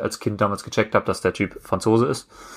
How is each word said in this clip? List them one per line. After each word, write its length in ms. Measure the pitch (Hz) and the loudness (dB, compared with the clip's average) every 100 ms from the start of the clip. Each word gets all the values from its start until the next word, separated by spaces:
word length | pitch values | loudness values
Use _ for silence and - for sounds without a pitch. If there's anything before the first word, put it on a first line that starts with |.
als 160 | - - | -6 -4
Kind 220 | - 104 | -4 0
damals 220 | 104 98 | 0 0
gecheckt 300 | - - 107 | -4 0 2
hab, 120 | 104 - | 2 0
dass 160 | 95 | 0
der 100 | 92 | 0
Typ 260 | - 98 - | 0 -4 -4
Franzose 440 | - 95 113 113 131 | -4 -2 4 4 4
ist, 240 | - - - - | 0 -6 -20 -20